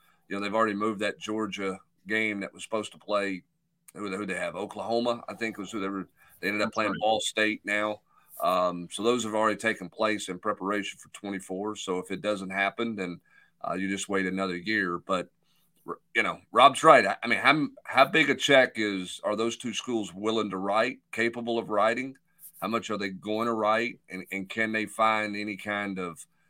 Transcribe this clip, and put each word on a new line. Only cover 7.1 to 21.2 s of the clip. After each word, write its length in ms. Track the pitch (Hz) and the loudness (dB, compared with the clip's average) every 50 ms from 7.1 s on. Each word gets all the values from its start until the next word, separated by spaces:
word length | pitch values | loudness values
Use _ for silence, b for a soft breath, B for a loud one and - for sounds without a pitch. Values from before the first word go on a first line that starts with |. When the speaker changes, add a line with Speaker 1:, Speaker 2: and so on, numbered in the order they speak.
| 110 107 | 2 2
Speaker 1:
State 420 | 104 - - 110 107 107 107 - - | 0 -2 0 0 2 2 0 -2 -4
now. 360 | 101 104 104 107 107 104 - b b b b b b b - | -2 -2 0 0 -2 -4 -6 b b b b b b b -2
Um, 460 | - 87 92 90 90 90 87 87 87 85 - | 0 2 2 2 2 0 0 -2 -6 -8 -6
so 100 | - 101 | -2 2
those 220 | 117 123 123 110 | 2 2 2 0
have 100 | 110 107 | 0 0
already 240 | 107 107 107 107 101 | 2 2 2 2 2
taken 300 | - 110 107 - 92 85 | 0 0 0 -2 -4 -10
place 400 | - 101 110 107 107 101 - - | -4 0 0 0 0 0 -4 -6
in 100 | 92 90 | -8 -6
preparation 600 | - 107 104 - 95 95 104 101 98 - - - | -4 -4 -4 -2 -2 -2 -2 -2 -2 -4 -8 -12
for 100 | - - | -16 -20
twenty-four. 640 | - - - 101 98 95 - - 95 92 101 107 107 | -18 -12 -8 -8 -8 -8 -8 -8 -8 -6 -6 -6 -6
So 240 | - - - 92 90 | -6 -6 -4 -4 -4
if 140 | 90 - 98 | -4 -6 -6
it 100 | 90 80 | -4 -2
doesn't 280 | 104 104 95 95 92 | -2 -2 -2 -4 -6
happen, 440 | 95 98 98 98 - - 117 117 113 | -2 -2 0 0 0 -2 -4 -4 -4
then, 260 | 101 95 87 87 85 b b b b b b b _ - - | -4 -6 -6 -6 -10 b b b b b b b _ -8 -6
uh, 60 | 82 | -4
you 140 | 92 95 95 | -4 -2 -2
just 200 | 98 95 92 - | -4 -4 -4 -2
wait 180 | 101 98 95 | 0 0 0
another 300 | 92 92 95 95 95 90 | 0 -2 -2 -2 -2 -4
year. 420 | 90 85 98 110 107 98 90 87 87 | -4 -4 -2 0 0 0 0 -2 -4
But, 300 | - - 95 90 90 - _ _ _ _ _ _ _ _ _ _ _ - - - _ _ - | -2 -2 -2 -2 -2 -4 _ _ _ _ _ _ _ _ _ _ _ -12 -12 -12 _ _ 0
you 80 | 113 107 | 0 0
know, 160 | 92 82 - - _ - | 0 -2 -6 -8 _ 6
Rob's 320 | 110 127 139 131 - - | 8 8 8 8 8 8
right. 200 | 160 151 127 104 | 10 10 10 8
I, 120 | 98 107 - - | 6 2 -2 -2
I 20 | |
mean, 140 | 120 113 95 | 0 0 4
how, 260 | 98 127 143 156 143 - - - - | 4 4 4 4 2 -2 -4 -10 -12
how 220 | - - 123 139 | 0 4 6 6
big 260 | 170 170 160 156 139 | 6 6 4 4 4
a 60 | 135 | 2
check 380 | - - - 143 135 - - - | 2 4 6 8 8 6 6 2
is, 440 | 110 110 104 101 95 92 90 - - - | 0 -2 0 -2 -2 -4 -8 -10 -6 -4
are 100 | 101 104 | -2 0
those 220 | 104 113 117 113 | 0 0 -2 -2
two 180 | - - 123 107 | -4 -6 -8 -8
schools 400 | - - - 120 113 104 90 85 | -6 -4 -2 -2 -2 -2 -4 -8
willing 360 | 95 104 110 110 113 107 101 | -4 -2 0 0 0 0 -2
to 60 | 95 92 | -2 -2
write, 420 | 95 98 101 110 113 131 131 - _ _ | -2 2 2 2 2 2 0 -6 _ _
capable 480 | - - | -2 0